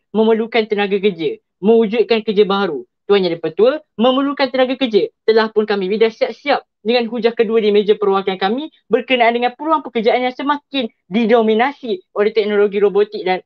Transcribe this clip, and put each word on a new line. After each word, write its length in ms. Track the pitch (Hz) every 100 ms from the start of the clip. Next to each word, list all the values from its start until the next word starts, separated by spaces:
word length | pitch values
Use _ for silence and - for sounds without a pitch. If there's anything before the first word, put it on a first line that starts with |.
| _ 208
memerlukan 560 | 220 220 226 233 220
tenaga 240 | 202 202 196
kerja, 420 | 202 165 151 113 _ -
mewujudkan 640 | 196 226 220 233 196 226
kerja 200 | 220 202 196
baru. 400 | 196 196 139 - _ -
Tuan 160 | 202
Yang 160 | 180 165
Dipertua, 400 | 160 160 240 302 - -
memerlukan 560 | 240 254 277 285 269
tenaga 240 | 254 254 262
kerja. 320 | 262 208 - _
Telah 240 | - 220 220 214
pun 80 |
kami 240 | 214 202 185
bidas 320 | 208 220 -
siap-siap 480 | 254 226 285 - - _
dengan 240 | 208 247 226
hujah 240 | 240 226
kedua 320 | 233 226 226
di 80 | 208
meja 240 | 202 202 208
perwakilan 400 | 196 196 190 190
kami 320 | 190 247 320 _ -
berkenaan 400 | 240 240 254 233
dengan 240 | 240 247 247
peluang 240 | 302 311
pekerjaan 480 | 269 233 220 233 254
yang 80 | 254
semakin 560 | 277 - _ 277 226 _ -
didominasi 960 | 196 220 240 220 220 262 269 247 190 _
oleh 240 | 196 208 220
teknologi 480 | 208 208 208 202
robotik 400 | 202 196 208 208
dan 160 | 175 214